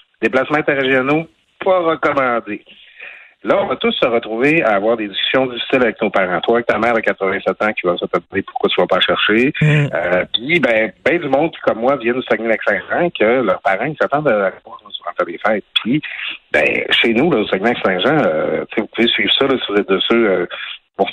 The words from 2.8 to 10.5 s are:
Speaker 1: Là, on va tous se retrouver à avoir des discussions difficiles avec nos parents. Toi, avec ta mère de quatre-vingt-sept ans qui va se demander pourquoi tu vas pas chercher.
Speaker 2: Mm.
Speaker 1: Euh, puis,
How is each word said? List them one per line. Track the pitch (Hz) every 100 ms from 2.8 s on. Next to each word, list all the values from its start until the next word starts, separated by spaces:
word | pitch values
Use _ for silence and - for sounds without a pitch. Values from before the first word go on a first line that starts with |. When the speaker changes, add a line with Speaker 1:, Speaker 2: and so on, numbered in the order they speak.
| - - - - - _
Speaker 1:
Là, | - 170
on | -
va | 127
tous | 233
se | - 139
retrouver | 120 107 113 135 165
à | 113 101
avoir | 107 117
des | 107
discussions | 95 - 135 131
difficiles | 120 - 135
avec | 120 104
nos | 107
parents. | 101 92 87
Toi, | - 120
avec | 120
ta | 107
mère | 113
de | 113
quatre-vingt-sept | 107 95 95 98 98 95
ans | 107
qui | 107 90
va | 85
se | -
demander | 87 - 95 95
pourquoi | - 98
tu | -
vas | 87
pas | 92
chercher. | - 87 - 107 131 -
Speaker 2:
Mm. | 151 151 143
Speaker 1:
Euh, | 80 87 90 -
puis, | - 123